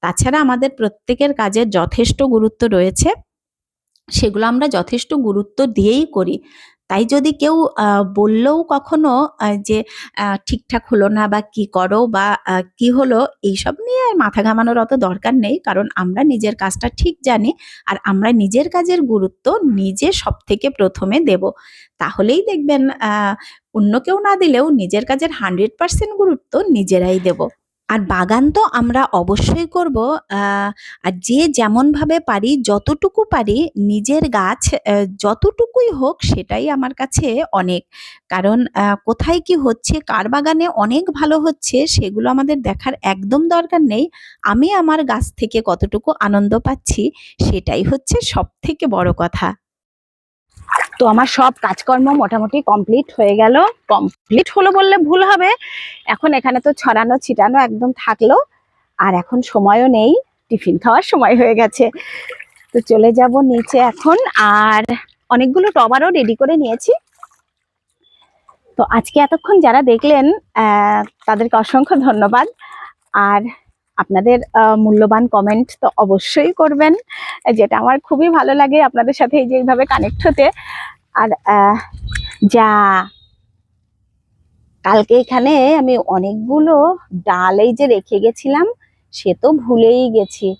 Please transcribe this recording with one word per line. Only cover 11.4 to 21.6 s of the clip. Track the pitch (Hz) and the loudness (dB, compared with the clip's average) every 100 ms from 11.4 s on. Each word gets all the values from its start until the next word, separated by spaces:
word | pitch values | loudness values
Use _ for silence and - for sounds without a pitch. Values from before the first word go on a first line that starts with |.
কি | 214 - 202 | -6 -6 -4
করো | 185 185 208 247 | -2 0 0 0
বা, | 202 196 208 - | 0 -2 -2 -4
আহ, | 185 180 _ | -4 -4 _
কি | 240 | 0
হলো, | 247 262 226 269 - | 2 2 0 -2 -4
এইসব | 202 196 - 294 | -6 -4 -6 -8
নিয়ে | 466 508 | -4 -2
আর | 508 403 | 0 0
মাথা | 220 202 | -2 -2
ঘামানোর | 214 226 233 233 | -2 0 0 0
অত | 226 | 0
দরকার | 269 196 180 220 | 0 -2 -2 -2
নেই, | 262 208 302 | 0 0 -4
কারণ | - 185 208 - | -2 -4 -4 -4
আমরা | 185 190 | -4 0
নিজের | 294 247 226 294 | 0 0 -2 -4
কাজটা | 190 - 240 | -6 -4 -8
ঠিক | - 349 330 | -2 -4 -2
জানি, | - 233 214 - - - - | -2 0 0 -4 -10 -16 -10
আর | 196 | -8
আমরা | - 196 214 | -2 -2 2
নিজের | 240 196 226 320 | 2 2 0 0
কাজের | 359 349 359 | -2 -2 0
গুরুত্ব | 277 220 190 _ - 415 | 0 0 -2 _ -4 0
নিজে | 330 202 196 190 311 | 0 0 -2 -2 -2
সব | 392 - - _ | -2 -4 -8 _
থেকে | 208 277 | -4 -4
প্রথমে | 269 190 - 190 240 | -2 -2 -2 -4 -2
দেব। | 311 185 190 - | 0 0 -2 -8